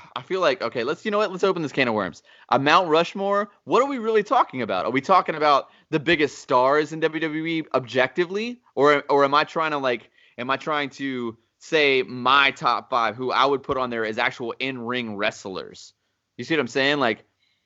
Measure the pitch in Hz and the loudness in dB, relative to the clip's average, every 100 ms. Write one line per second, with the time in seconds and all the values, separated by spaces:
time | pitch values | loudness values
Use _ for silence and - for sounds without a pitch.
0 | - 127 131 185 160 - 113 123 120 165 | -14 -12 -6 0 0 0 -4 -4 -4 -4
1 | 220 208 202 185 196 180 143 143 123 107 | -2 -2 -2 0 -2 0 -2 0 0 0
2 | 90 - _ - - 123 143 175 170 160 | -4 -8 _ -14 -2 0 4 4 4 2
3 | 175 202 196 202 214 _ 131 202 277 262 | 0 -2 -2 -2 -4 _ 0 2 2 -2
4 | 220 220 208 262 - 127 104 92 82 131 | 0 0 2 0 0 -2 -4 -2 -2 0
5 | 160 185 180 156 151 139 - _ - 156 | 2 2 2 0 2 2 0 _ -6 -2
6 | 139 165 139 - - 127 131 151 147 160 | 0 2 0 -2 0 2 4 2 0 -2
7 | 156 156 160 156 165 160 151 131 120 127 | -2 -2 -4 -4 -4 -4 -2 -4 -2 0
8 | 131 - 175 202 233 240 _ 131 143 143 | 0 0 -4 -4 -6 -10 _ 2 4 4
9 | - 143 139 147 151 170 156 147 131 120 | 2 4 4 2 0 -2 -2 -2 -2 -4
10 | - _ _ - 127 135 165 147 139 - | -8 _ _ -10 -6 -4 -4 -4 -4 -8
11 | 139 127 117 110 _ _ - 156 143 131 | -8 -6 -8 -10 _ _ -2 2 4 2
12 | - 123 123 139 139 - 131 107 - 123 | 0 -2 2 4 4 0 -2 -2 -2 -2
13 | 110 117 127 101 135 135 143 131 123 117 | -2 -4 -2 2 2 0 -2 -4 -4 -4
14 | 110 110 127 - 117 - 135 127 117 123 | -4 -2 -2 -4 -8 -6 -8 -6 -6 -6
15 | 113 101 107 - 101 87 53 - - _ | -4 -4 -4 -4 -10 -10 -12 -16 -20 _
16 | _ _ _ - 123 156 131 139 139 147 | _ _ _ -12 -2 -2 0 0 2 2
17 | 120 104 _ _ _ _ | 0 -2 _ _ _ _